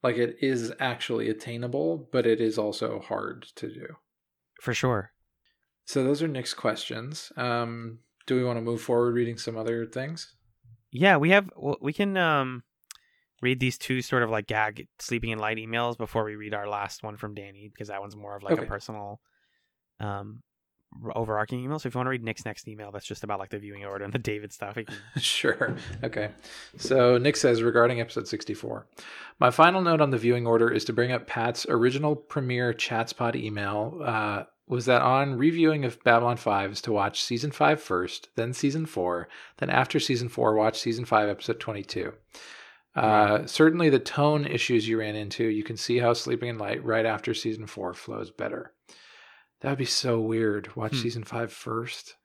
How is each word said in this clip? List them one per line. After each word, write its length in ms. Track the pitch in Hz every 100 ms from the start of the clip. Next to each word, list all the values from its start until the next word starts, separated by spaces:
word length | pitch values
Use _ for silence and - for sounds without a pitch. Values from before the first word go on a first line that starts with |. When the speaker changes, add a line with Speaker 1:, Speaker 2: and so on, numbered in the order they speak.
Speaker 1:
Like, 160 | 131 117
it 200 | 120 -
is 320 | 139 127 113 -
actually 500 | 135 117 - 117 113
attainable, 800 | 110 - 117 123 131 160 165 135
but 120 | 131 117
it 140 | 110
is 160 | 113 110
also 440 | 107 101 113 110
hard 460 | - 107 104 - - -
to 120 | -
do. 180 | 113 - 156 _ _ _ _ _ _
Speaker 2:
For 120 | -
sure. 360 | 117 127 113 95 _ _ _ _ _ _ _ -
Speaker 1:
So 180 | -
those 180 | 131 143
are 60 | 160
Nick's 260 | 135 123
questions. 800 | - 117 - - - 123 151 - -
Um, 640 | 123 120 117 117 117 113 _ _ -
do 100 | 127
we 80 |
wanna 160 | 123 117
move 200 | 117 117
forward 340 | - 120 120
reading 240 | 120 120 113
some 180 | - 113
other 280 | 113 117 113
things? 500 | - 135 165 - _ _ _ _ - _
Speaker 2:
Yeah, 240 | 123 185 175
we 140 | 151
have, 180 | 196 196
w-, 280 | - 135 -
we 120 | 135
can, 240 | 147 202 190
um, 460 | 170 151 131 127 - _ _ - _ _ _ _
read 160 | 123 131
these 180 | 127 -
two 240 | - 127
sort 200 | 120 131
of, 80 | 117
like, 160 | 110 104
gag 400 | 107 107 104 - _
Sleeping 300 | - 120 113
in 100 | 110
Light 160 | 107 113
emails 400 | 110 117 120 120
before 240 | 113 117
we 120 | 107 107
read 180 | 104
our 140 | 104 101
last 340 | 104 101 -
one 140 | 110 107
from 180 | 107
Danny, 340 | 104 101 98 104
because 160 | _ 104
that 120 | 101
one's 140 | 101
more 220 | 101 101 101
of, 80 |
like, 80 | 143
Speaker 1:
Okay. 120 | 170
Speaker 2:
a 40 | 135
personal, 520 | 101 - 107 101 104 _ _ _ _ _ _ _ _
um, 440 | 107 101 101 113 _ _ _ _ _ -
r-, 120 | 110 -
overarching 420 | 113 107 107 127
email. 200 | 127 151
So 80 | 135
if 60 |
you 40 | 123
wanna 120 | 127
read 120 | 131
Nick's 220 | 113 110
next 240 | - 104 -
email, 240 | 104 104
that's 140 | 101 -
just 180 | 104
about, 160 | 104 101
like, 100 | 95
the 80 | 104
viewing 260 | 101 101
order 200 | 101 98
and 80 | 101
the 60 | 101
David 320 | 113 107 104
stuff. 240 | - 101 104
We 80 |
can 100 | 110 - -
Speaker 1:
<laughs> 120 | -
Sure. 560 | - - - - 120 - - -
Okay. 260 | 123 110 104 - - - - -
So 420 | - 131 123 123
Nick 160 | 131
says, 280 | 147 139 120
regarding 360 | 117 117 120 123
episode 280 | 117 - -
sixty-four, 580 | 107 - 104 - 107 - - - - - -
"My 100 | 123
final 300 | - 165 190
note 200 | 175 160
on 100 | 147
the 80 | 127
viewing 280 | 117 123 120
order 240 | 117 117
is 140 | 107
to 80 | -
bring 180 | 113 120
up 160 | 123 -
Pat's 400 | - 117 123 -
original 460 | 120 120 135 151
premiere 580 | 147 - - 127 123 123
Chats 380 | 120 - 117 113
Pod 220 | - 120
email, 640 | 117 110 104 101 104 110 180
uh, 400 | 143 110 107 101 - _ _
was 180 | 123 120
that 160 | 123
on 320 | 123 131 139 127
reviewing 480 | 147 165 160 156
of 160 | 131 113
Babylon 320 | - 117 120 120
Five 340 | - 98 98
is 100 | 104
to 100 | -
watch 320 | 107 98 -
season 260 | - 120 147
five 320 | 139 147 151
first, 460 | - 90 90 - - -
then 160 | 117
season 340 | 123 143 143 160
four, 420 | - 90 87 85 - - -
then 120 | -
after 300 | - 127 151
season 300 | - 123 120
four, 260 | - 120
watch 240 | 110 110 -
season 260 | - 113
five, 240 | 123 110 104
episode 300 | 98 - 113
twenty-two. 540 | - 104 98 - 95 - _ - - - - - _
Uh, 440 | - 110 107 104 107
Speaker 2:
Wow. 60 | -
Speaker 1:
certainly 420 | - 160 165 165
the 80 | 135
tone 440 | - - 147 151 143
issues 400 | 135 - 120 110
you 100 | 113
ran 160 | 107 107
into, 280 | 104 -
you 180 | 113 107
can 120 | 107 113
see 220 | - 120
how 140 | 120
Sleeping 360 | 117 - 120 120
in 80 | 113
Light 260 | 101 123
right 200 | 123 113 113
after 280 | 107 -
season 320 | 110 113 110 104
four 280 | - 95
flows 360 | 90 - - 92
better." 420 | - - - - _ _ - - - - - _ _
That 100 | 135
would 80 | 135
be 60 | 127
so 340 | - 131 117
weird. 540 | 113 113 110 104 98 -
Watch 160 | 110
Speaker 2:
Hmm. 60 | 135
Speaker 1:
season 220 | 120 113
five 280 | 110 120 113
first. 600 | - - 113 120 - - -